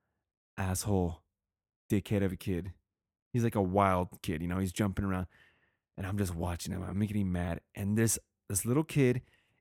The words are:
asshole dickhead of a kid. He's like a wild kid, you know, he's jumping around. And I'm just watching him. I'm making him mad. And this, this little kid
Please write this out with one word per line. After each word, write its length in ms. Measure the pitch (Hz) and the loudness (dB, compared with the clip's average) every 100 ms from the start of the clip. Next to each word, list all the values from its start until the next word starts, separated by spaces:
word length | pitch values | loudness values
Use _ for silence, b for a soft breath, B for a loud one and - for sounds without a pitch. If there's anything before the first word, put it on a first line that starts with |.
| _ _ _ _ _ - | _ _ _ _ _ -6
asshole 640 | 95 95 - 98 87 82 _ _ _ _ _ _ - | -2 -2 2 2 2 -2 _ _ _ _ _ _ -2
dickhead 360 | 104 - 104 | 0 2 0
of 80 | 98 | 0
a 40 | 92 | -2
kid. 360 | - 90 95 - _ _ _ _ _ | -4 -4 -4 -12 _ _ _ _ _
He's 120 | 123 | 0
like 100 | 117 | 2
a 80 | 110 | 2
wild 580 | 92 98 98 92 90 - | 2 4 4 4 0 -4
kid, 200 | - 78 | -6 -4
you 60 | 87 | -2
know, 100 | 92 | 0
he's 140 | 95 | -2
jumping 320 | - 104 92 | 0 -2 0
around. 240 | 98 92 90 _ _ _ _ _ _ - | -2 -2 -4 _ _ _ _ _ _ -10
And 100 | 95 | -6
I'm 120 | 101 | -2
just 160 | 95 | -2
watching 380 | 85 87 85 - | -2 -4 -4 -6
him. 100 | 92 | -8
I'm 160 | 92 92 | -6 -2
making 220 | 104 104 | 0 0
him 100 | 95 | 0
mad. 300 | 90 87 85 - | 0 -2 -4 -8
And 220 | - 101 107 | -6 -2 2
this, 220 | 113 - - _ - | 2 0 -6 _ -8
this 160 | 101 | -4
little 200 | 110 131 | 0 0
kid 380 | 160 147 127 123 - _ _ _ | 0 2 4 2 -4 _ _ _